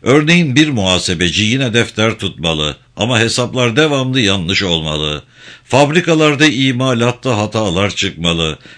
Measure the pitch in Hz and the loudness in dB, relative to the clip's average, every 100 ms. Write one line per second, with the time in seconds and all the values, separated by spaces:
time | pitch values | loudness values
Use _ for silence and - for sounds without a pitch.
0 | - 139 151 175 165 127 151 127 95 92 | 4 2 4 2 4 2 2 2 0 0
1 | 90 90 87 80 107 127 135 110 110 - | 0 -2 0 0 0 0 0 0 -2 0
2 | 110 104 92 - 82 80 76 69 _ - | -2 -2 -8 -6 -4 -2 -4 -6 _ -6
3 | 110 123 113 - 120 127 123 113 156 139 | -2 0 0 0 -4 -2 -2 2 0 0
4 | 131 131 104 98 85 95 98 82 78 76 | -2 0 0 0 -2 -2 0 -2 -2 -4
5 | 76 73 - _ - - _ 127 143 156 | -4 -6 -10 _ -20 -20 _ 2 2 2
6 | 170 160 156 143 156 120 135 123 131 120 | 2 2 2 4 2 2 0 0 0 0
7 | 120 120 131 107 107 110 107 87 101 - | 0 -2 -2 -2 -2 -2 -2 0 -2 -2
8 | 98 80 85 85 82 76 - | -6 -2 -2 0 -2 -4 -14